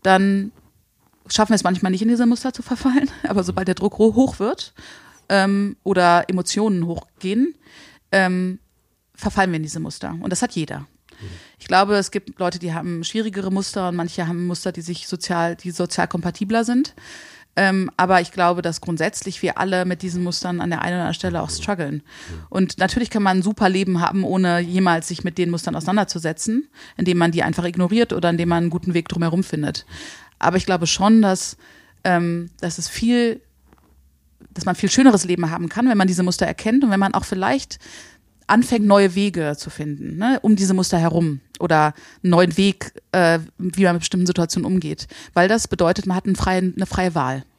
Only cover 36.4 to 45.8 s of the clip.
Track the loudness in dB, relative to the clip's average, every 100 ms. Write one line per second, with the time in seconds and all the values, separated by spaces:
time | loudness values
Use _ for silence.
36.4 | -2 -2 0 2 4 2 2 0 -4 -2
37.4 | 0 -2 -4 -16 -18 -20 -20 -20 _ _
38.4 | _ 2 4 2 6 6 6 2 0 0
39.4 | -2 -4 -8 -10 -8 -8 -8 -4 0 2
40.4 | 4 4 4 2 2 2 2 2 0 -2
41.4 | _ -6 2 4 4 0 -18 -6 2 4
42.4 | 4 4 2 2 -8 -14 _ 2 4 2
43.4 | -2 _ -6 2 2 2 -2 0 0 0
44.4 | 0 0 0 -2 -2 -8 -12 -18 -4 2
45.4 | 4 2 -2 0